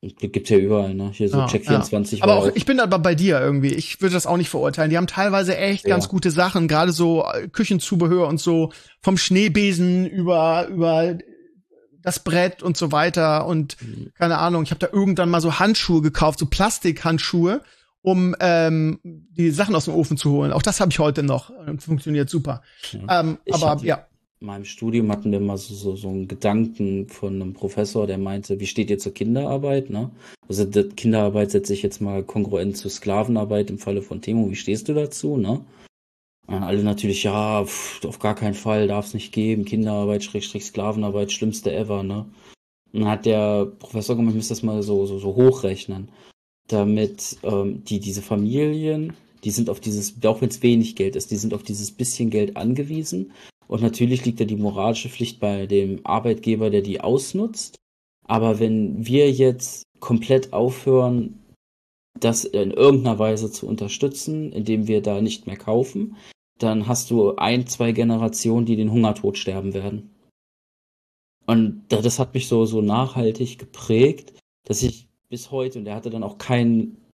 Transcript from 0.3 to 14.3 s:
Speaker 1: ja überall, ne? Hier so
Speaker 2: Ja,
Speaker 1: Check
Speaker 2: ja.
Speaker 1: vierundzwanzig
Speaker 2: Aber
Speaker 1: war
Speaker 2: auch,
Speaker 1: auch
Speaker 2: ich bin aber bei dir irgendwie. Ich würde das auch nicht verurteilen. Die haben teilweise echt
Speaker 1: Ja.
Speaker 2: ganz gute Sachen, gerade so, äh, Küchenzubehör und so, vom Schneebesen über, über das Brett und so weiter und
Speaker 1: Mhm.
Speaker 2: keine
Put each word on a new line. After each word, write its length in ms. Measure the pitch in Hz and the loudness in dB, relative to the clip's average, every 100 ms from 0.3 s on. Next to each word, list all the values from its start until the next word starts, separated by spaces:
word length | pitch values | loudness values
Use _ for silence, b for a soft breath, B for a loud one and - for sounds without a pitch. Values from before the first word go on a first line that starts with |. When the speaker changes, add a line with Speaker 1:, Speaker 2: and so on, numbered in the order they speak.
| 98 - | -2 4
Speaker 1:
ja 100 | 104 | 6
überall, 360 | 98 107 98 | 6 2 2
ne? 160 | 95 101 | -2 -6
Hier 160 | 101 104 | -2 0
so 100 | - | 2
Speaker 2:
Ja, 60 | - | 2
Speaker 1:
Check 160 | 107 | 0
Speaker 2:
ja. 60 | - | 2
Speaker 1:
vierundzwanzig 520 | - - - - 107 | 0 2 -2 -2 2
Speaker 2:
Aber 140 | 196 202 | 4 6
Speaker 1:
war 20 | |
Speaker 2:
auch, 80 | 196 | 4
Speaker 1:
auch 100 | - | 2
Speaker 2:
ich 80 | |
bin 140 | - 262 | 2 2
aber 220 | 220 185 | 4 4
bei 160 | 170 160 | 4 4
dir 240 | 190 147 | 4 4
irgendwie. 340 | 135 143 135 | 2 2 2
Ich 260 | 151 - - | 0 -6 -2
würde 140 | 190 | 0
das 140 | 180 - | 0 0
auch 80 | 175 | 0
nicht 120 | 165 | 0
verurteilen. 420 | 147 143 139 156 | 0 -2 0 0
Die 60 | 165 | 2
haben 120 | 180 | 0
teilweise 480 | - 202 196 185 190 | 0 0 2 0 0
echt 280 | 196 196 | 0 0
Speaker 1:
Ja. 120 | 202 180 | 2 2
Speaker 2:
ganz 120 | - | 2
gute 220 | 190 180 | 0 0
Sachen, 380 | 156 180 185 165 | 2 2 2 2
gerade 240 | 156 175 | 4 2
so, 320 | 160 170 160 | 4 2 2
äh, 240 | - - 180 | 0 -4 -6
Küchenzubehör 800 | - 220 190 - 185 170 180 160 | -2 0 0 0 2 4 4 2
und 100 | 156 | 0
so, 300 | - 165 160 B B B | 2 2 0 B B B
vom 160 | - 190 | 0 2
Schneebesen 880 | - 185 208 170 202 175 180 180 185 | 4 4 4 4 2 2 2 2 0
über, 600 | 190 175 170 160 165 175 | -2 2 4 4 2 -2
über 500 | 190 165 160 170 175 - - - _ _ _ _ _ | 0 2 4 2 -2 -10 -20 -20 _ _ _ _ _
das 200 | 180 - | -6 -4
Brett 420 | - 170 180 180 | 0 2 2 0
und 140 | 180 160 | -4 -2
so 160 | 160 | 0
weiter 520 | 147 170 165 160 151 151 | 2 0 2 2 2 0
und 300 | 160 143 - | -2 -2 -8
Speaker 1:
Mhm. 300 | 117 113 117 | -14 -14 -14
Speaker 2:
keine 240 | _ 170 | _ 0